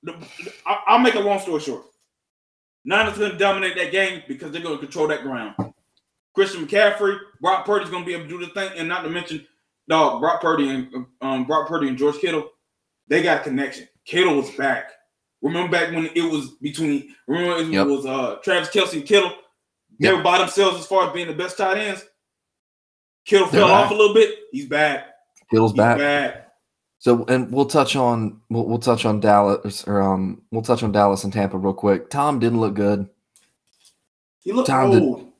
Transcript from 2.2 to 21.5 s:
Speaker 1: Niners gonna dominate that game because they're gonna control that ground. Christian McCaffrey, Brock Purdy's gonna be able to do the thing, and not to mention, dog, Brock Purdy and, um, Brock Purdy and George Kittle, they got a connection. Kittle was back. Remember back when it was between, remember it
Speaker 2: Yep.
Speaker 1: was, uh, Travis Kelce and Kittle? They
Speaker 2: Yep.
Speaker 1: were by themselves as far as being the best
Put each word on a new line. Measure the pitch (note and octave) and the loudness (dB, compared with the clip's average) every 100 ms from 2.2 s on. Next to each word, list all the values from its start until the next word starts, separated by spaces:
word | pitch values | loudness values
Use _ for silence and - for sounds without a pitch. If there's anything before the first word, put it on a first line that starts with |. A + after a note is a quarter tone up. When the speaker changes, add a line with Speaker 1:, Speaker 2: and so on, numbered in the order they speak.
| _ _ _ _ _ _ | _ _ _ _ _ _
Speaker 1:
Niners | - G3 A3 G3 | -2 0 0 -2
gonna | G#3 F3 | -4 0
dominate | G3 F#3+ F#3+ F3+ | 0 0 -4 -4
that | F3 | -4
game | F#3 F#3+ F3 - | -2 -2 -4 -12
because | C3 D#3+ | -12 -10
they're | D#3+ | -10
gonna | E3+ D3 | -8 -10
control | C#3 F3 D3+ | -10 -4 -2
that | D3 | -2
ground. | C3+ B2+ G#2+ - A2 _ _ _ _ _ _ | -6 -10 -10 -10 -10 _ _ _ _ _ _
Christian | - F#3+ F#3 D3+ | -2 -2 -2 -4
McCaffrey, | G3+ G#3 G#3 G3+ G3 - _ | 2 2 2 -2 -4 -10 _
Brock | F3 F#3+ | -2 -2
Purdy's | G3 G#3 E3+ | 0 -2 -2
gonna | F3+ | -10
be | F3 | -8
able | F3 | -8
to | D3+ | -10
do | F3 | -12
the | F3 | -10
thing, | G3 F#3+ E3+ | -8 -8 -8
and | E3 | -6
not | F3+ | -6
to | D#3+ | -6
mention, | F3 F3 D#3 - _ _ _ - | -8 -8 -12 -14 _ _ _ -2
dog, | D#3+ D3 C#3+ | 2 2 2
Brock | D#3 E3+ | -2 0
Purdy | E3+ D#3 C#3 | 0 0 0
and, | C3+ B2+ B2+ B2 _ | -2 -8 -12 -14 _
um, | C3+ C3 | -6 -4
Brock | B2+ D#3 D3 | -2 -2 -2
Purdy | E3 C#3 | -4 -4
and | B2 | 0
George | D3 C#3+ | -2 0
Kittle, | F#3+ D#3+ - _ _ _ _ _ _ | -4 -4 -8 _ _ _ _ _ _
they | D#3 | 0
got | E3+ - | 2 0
a | |
connection. | D3+ C3 C#3 - - _ | -2 -4 -6 -10 -20 _
Kittle | - F3 F#3 C#3+ | -6 0 2 2
was | C3 | -2
back. | - C#3 B2+ - - _ _ _ _ | -4 -2 -2 -6 -20 _ _ _ _
Remember | D3 E3+ F3 | -4 -2 0
back | E3+ E3+ | 0 0
when | E3 D#3+ | -2 -4
it | E3+ E3 | -2 -2
was | D#3 C3 - | -2 -6 -10
between, | C#3+ D3 D#3+ C#3+ - - - | -10 -4 -2 -2 -6 -20 -6
remember | D#3+ F3 E3+ | -2 -2 -2
it | D#3+ | -2
Speaker 2:
Yep. | D3+ C#3+ | 0 0
Speaker 1:
was, | C#3 C3+ | -2 -4
uh, | C3+ B2 - | -6 -6 -6
Travis | - F#3 - | -2 -2 0
Kelce | G#3 F#3+ | -2 0
and | E3 C#3 | -4 2
Kittle? | G3+ F#3 - _ _ _ _ _ _ | 2 2 -6 _ _ _ _ _ _
They | D3+ | 2
Speaker 2:
Yep. | F#3 | 4
Speaker 1:
were | |
by | D#3+ F3+ | 2 2
themselves | F#3 - G3 F3 | 0 2 0 0
as | - | -2
far | F#3+ G3+ | 0 0
as | |
being | F3+ E3+ | -4 -8
the | |
best | D#3 F3 | -8 -8